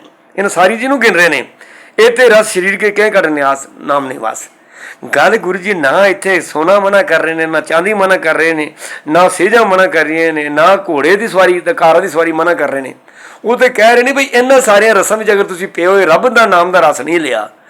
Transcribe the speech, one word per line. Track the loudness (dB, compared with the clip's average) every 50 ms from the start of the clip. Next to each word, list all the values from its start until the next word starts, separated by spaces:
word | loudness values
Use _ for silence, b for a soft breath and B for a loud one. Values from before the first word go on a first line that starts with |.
| -18 -20 _ _ _ _ _
ਇਹਨਾਂ | -6 -6 -2
ਸਾਰੀ | 0 0 0 0 0
ਚੀਜ਼ | -2 -2
ਨੂੰ | -2 -2 0
ਗਿਣ | 0 0 2
ਰਹੇ | 2 2 2
ਨੇ। | 0 -2 -6 -8 _ B B B B B B B B 2
"ਇਹ | 2 2
ਤੇ | 4 4 4 4
ਰਸ | 6 4 2 2 -2
ਸਰੀਰ | -2 -2 -2 -2
ਕੇ | -2 -2 -2
ਕਹਿ | 0 0 0 0
ਕੱਢ | 2 0 0
ਨਿਆਸ | 0 0 -2 0 -2 -2 -4 -6 -14 -20 -10
ਨਾਮ | -6 -4 -2 -2 -4
ਨਿਵਾਸ।" | -6 -8 -8 -8 -8 -8 -10 -14 -20 _ B B B B B B B B B -12 -4 -2
ਗੱਲ | 0 2 2 0
ਗੁਰੂ | -2 -2 -6 -8 -6
ਜੀ | -6 -6 -4
ਨਾ | -2 -2 0 2 2 2
ਇੱਥੇ | 0 0 -2 -4 -2 -2 -2
ਸੋਨਾ | -4 -6 -6 -2 0 2 2 2
ਮਨਾ | 2 2 0 0
ਕਰ | 0 0 0 -2
ਰਹੇ | 0 -2 -4
ਨੇ, | -4 -4
ਨਾ | -4 -4 -4
ਚਾਂਦੀ | -4 -2 -2 -2 -2 -2 -2
ਮਨਾ | 0 0 0 0
ਕਰ | 0 0 0 0
ਰਹੇ | 2 2 0
ਨੇ, | 0 -2 -4 -8 B B B B B B -6 -2
ਨਾ | 2 2 2 2
ਸੇਜਾਂ | 2 0 0 2 2 2 2
ਮਨਾ | 2 2 2 2
ਕਰ | 2 0 -2 -2
ਰਹੀਆਂ | -2 -2 -2 -2 -2
ਨੇ, | -2 -4 -6 -4
ਨਾ | 0 2 2 4 2
ਘੋੜੇ | 2 0 -4 -2 0 2 2 2
ਦੀ | 0 0 -2
ਸਵਾਰੀ | 0 2 2 2 0 0
ਤੇ | -2 -4 -2
ਕਾਰਾਂ | 2 2 2 4 2
ਦੀ | 0 0
ਸਵਾਰੀ | -2 -2 -2 -2
ਮਨਾ | -2 -2 -2 -2 -2
ਕਰ | -2 -2 -4
ਰਹੇ | -4 -6
ਨੇ। | -8 -10 -14 -18 B B B B B B B B -6
ਉਹ | -4 0
ਤੇ | 0 0 0
ਕਹਿ | 2 2 2 4 4
ਰਹੇ | 4
ਨੇ | 2 0
ਬਈ | 0 -2 -2
ਇਹਨਾਂ | -2 0 0 2 4 4 2
ਸਾਰੀਆਂ | 4 4 2 4 4 4 2
ਰਸਾਂ | 2 0 0 -2
ਵਿੱਚ | -2 0 0
ਅਗਰ | 0 0 -2
ਤੁਸੀਂ | -4 -6 -10 -10 -10
ਪਏ | -6 -2 0
ਹੋਏ | 2 2 2 4
ਰੱਬ | 2 2 2 2 2
ਦਾ | 2 2 2
ਨਾਮ | 4 2 2 2 2
ਦਾ | 2 2
ਰਸ | 2 2 0 -2
ਨਹੀਂ | -4 -4 -4 -4
ਲਿਆ, | -2 -4 -4 -6 -6 -8 -14 _ B B